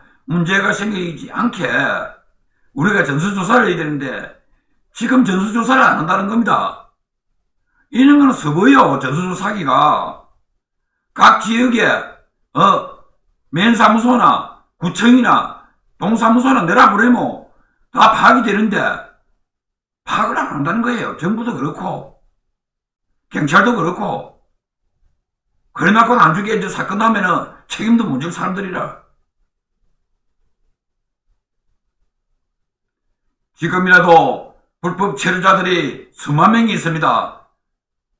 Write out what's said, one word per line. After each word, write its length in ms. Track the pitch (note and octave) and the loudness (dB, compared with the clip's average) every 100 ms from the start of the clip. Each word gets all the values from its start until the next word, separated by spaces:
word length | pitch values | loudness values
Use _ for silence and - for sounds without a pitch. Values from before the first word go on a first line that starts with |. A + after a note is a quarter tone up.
| _ _ - | _ _ -6
문제가 480 | E3+ E3+ G3 G3+ | -2 0 0 0
생기지 580 | G3+ G#3 G3 F3 D3+ - | -2 -4 -6 -6 -10 -12
않게 360 | - A#3 F#3+ D#3 C3+ C3+ F#2+ - - _ _ _ _ _ | -4 -4 -4 -4 -2 -2 -4 -8 -14 _ _ _ _ _
우리가 300 | C3+ F3 G3 | -4 0 0
전수조사를 640 | D3 C#3 F#3+ G3 F3+ A#3+ G#3 | 0 -2 -2 -4 0 0 2
해야 80 | E3 | -2
되는데 640 | D3+ D3 C3+ G#2+ - - _ _ _ _ _ | -4 -6 -8 -10 -14 -20 _ _ _ _ _
지금 320 | - A#3+ B3+ G#3 | -8 0 2 2
전수조사를 560 | F#3 G#3 A3+ A3+ C4 | 0 -2 -2 0 2
안 180 | A3 - | 2 0
한다는 280 | D#3+ G3 G3+ | -2 -2 -2
겁니다. 640 | A3+ G3+ E3 G2 - - _ _ _ _ _ _ _ _ _ _ | -2 0 0 -2 -10 -20 _ _ _ _ _ _ _ _ _ _
이런 300 | A3 C4+ D4 | 2 4 6
거는 140 | C#4 | 4
서보여. 680 | - D3+ D3+ A3+ C4+ D3+ C3+ | 2 -2 2 4 6 4 0
전수조사 500 | - D3+ F#3 F3+ F#3+ | -4 -4 -4 -6 -6
사기가 800 | G#3+ C3+ C3 D3+ - - - _ _ _ _ _ _ _ _ _ | -4 -2 2 2 0 -4 -12 _ _ _ _ _ _ _ _ _
각 260 | - G3 - | 2 4 4
지역에, 480 | G#3+ A3+ B3+ A3+ E3+ A2+ - - _ _ _ | 0 0 0 2 0 -2 -4 -16 _ _ _
어, 460 | - G3 D#3 - - - _ _ _ _ | 0 2 2 -4 -16 -20 _ _ _ _
면사무소나 1160 | D3+ G#3+ A3 A3+ A3+ A#3+ B3 F3 - - - _ _ | 0 2 4 4 4 2 2 2 0 -4 -18 _ _
구청이나 880 | F3 - A#3 B3+ A3+ D3+ - - - _ _ _ | -6 0 4 6 4 0 -2 -12 -20 _ _ _
동사무소나 680 | E3+ A3+ A3+ A#3 C4 B3+ | -2 0 2 2 2 0
내라 320 | E3+ G#3 C4 G3+ | 0 2 4 4
그러면 520 | A#3+ A3+ C#3+ - - _ _ _ _ | 2 2 0 -8 -16 _ _ _ _
다 200 | - - | 0 2
파악이 320 | - G3+ B3 | 4 2 2
되는데 340 | G#3 G3 A3 D#3+ A#2 - - _ _ _ _ _ _ _ _ _ | 0 0 -2 -2 -4 -6 -12 _ _ _ _ _ _ _ _ _
파악을 340 | - - G#3+ B3+ | -8 -4 -4 -4
안 100 | - D3+ | -6 -6
한다는 240 | C#3+ G#3+ | -4 -2
거예요. 340 | B3 A#3 A2+ - | -4 -4 -8 -6
정부도 380 | E3+ A3+ A#3+ E3 | -4 -4 -6 -6
그렇고 680 | C#3 - - - - - _ _ _ _ _ _ _ _ _ _ _ | -8 -8 -10 -10 -14 -20 _ _ _ _ _ _ _ _ _ _ _
경찰도 440 | - D3+ F3+ A#3+ A3+ | -6 0 2 2 0
그렇고. 640 | E3 F#3 G3+ - - _ _ _ _ _ _ _ _ _ _ _ _ _ _ - | -4 -4 -6 -8 -12 _ _ _ _ _ _ _ _ _ _ _ _ _ _ -2
그래놓고 360 | D#3+ A3 A#3 B3 | 2 2 4 4
나중에 360 | E3 E3+ G#3 | 2 0 -2
이제 160 | G3+ F#3+ | -4 -4
사건 300 | - - G3+ | -8 -8 -2
나면은 560 | A3+ G#3 F#3 E3+ - - _ | 0 0 0 -2 -6 -14 _
책임도 340 | - A3 A#3 | -6 0 2
못 160 | G3+ C3+ | 0 -4
질 140 | E3 | -6
사람들이라. 680 | F3+ F#3+ F#3+ G3 F3+ - - _ _ _ _ _ _ _ _ _ _ _ _ _ _ _ _ _ _ _ _ _ _ _ _ _ _ _ _ _ _ _ _ _ _ _ _ _ _ _ _ _ _ _ _ _ _ | -6 -6 -6 -8 -8 -10 -12 _ _ _ _ _ _ _ _ _ _ _ _ _ _ _ _ _ _ _ _ _ _ _ _ _ _ _ _ _ _ _ _ _ _ _ _ _ _ _ _ _ _ _ _ _ _
지금이라도 1040 | E3 F3+ F#3 F3+ E3+ E3 C3 - - _ _ _ | -6 -2 2 2 6 4 4 -2 -12 _ _ _
불법 360 | F3 F3+ G3+ - | -8 -4 -4 -4
체류자들이 920 | F3 F3+ F#3+ F#3+ F3+ F3+ C#3+ - - | -4 0 2 0 0 -2 -4 -8 -18
수만 400 | - - D3 F#3 | -16 -4 0 2
명이 220 | A3+ A3+ | 4 2
있습니다. 760 | F3+ E3 D#3+ D3+ A2+ G#2 - _ _ _ _ _ _ _ _ | -2 -4 -2 -2 -2 -4 -12 _ _ _ _ _ _ _ _